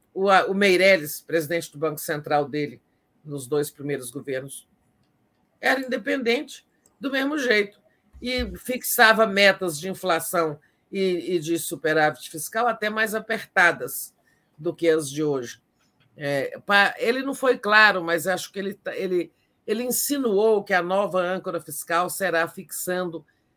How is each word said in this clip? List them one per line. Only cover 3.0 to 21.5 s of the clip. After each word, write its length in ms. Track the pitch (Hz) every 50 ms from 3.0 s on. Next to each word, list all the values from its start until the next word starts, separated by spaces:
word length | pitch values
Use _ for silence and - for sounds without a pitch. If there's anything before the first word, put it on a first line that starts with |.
| _ _ _ _ -
nos 220 | 151 143 143 131
dois 240 | 123 151 147 147 147
primeiros 400 | - - 139 143 143 135 127 123
governos, 580 | - 143 135 - 131 131 139 139 - - - _ _ _ _ _ _ _ _ _ _ _ _ _ _ _ _ _ _ _
era 200 | - 247 269 262
independente, 840 | 262 254 240 - 196 277 285 277 240 226 233 285 302 - - - - _ _ _ _ _ _ -
do 120 | - 277
mesmo 260 | 269 269 269 285 302 302
jeito, 400 | 262 247 214 208 208 202 - _ _ _ _ _ _ _ - -
e 300 | 226 247 254 254 247 196 180
fixava 680 | 175 - - 254 247 - - - - 233 220 220 202 226
metas 520 | 196 196 196 202 196 190 - 190 175 156 143
de 100 | 160 190
inflação 680 | 185 - - 185 170 165 160 - - 175 165 156 147 147 _ _ _ _ _ _
e, 440 | - 196 190 185 180 170 117 147 185
e 40 | 170
de 200 | 151 165 170 165
superávit 720 | - - 165 139 - 156 156 160 151 151 147 - - -
fiscal 360 | - 160 156 - - 226 240
até 240 | 240 220 220 214 214
mais 240 | 214 220 220 214 202
apertadas 1000 | 220 - - 220 208 - - - 196 180 170 156 123 131 - - - - - _ _ _ _ _ _ _ _ _ -
do 160 | 151 175 160
que 140 | - 170 165
as 200 | 156 160 151 135
de 140 | 139 147
hoje. 400 | 156 151 139 135 120 117 - - _ _ _ _ _ _ _ _ _ _ _
É, 420 | - 151 143 143 139 127 - - - -
pa-, 280 | - 202 - 202 175 - -
ele 240 | 160 220 240 262
não 120 | 269 277 269
foi 220 | - 269 254 247
claro, 460 | - - 208 214 214 214 208 190 185
mas 240 | 170 165 170 170 143
acho 260 | 185 180 175 - -
que 60 | - 202
ele 160 | 196 196 196
ta-, 220 | - - 180 -
ele, 360 | 123 185 185 180 175 165 - _ _ _ _ _ _ _
ele 180 | - 214 226 247
insinuou 800 | 254 233 - - - 285 285 262 233 196 196 214 226 220 202 202
que 100 | - 196
a 80 | 180
nova 380 | 170 175 185 196 208 185 165 185
âncora 400 | 175 180 185 185 - 185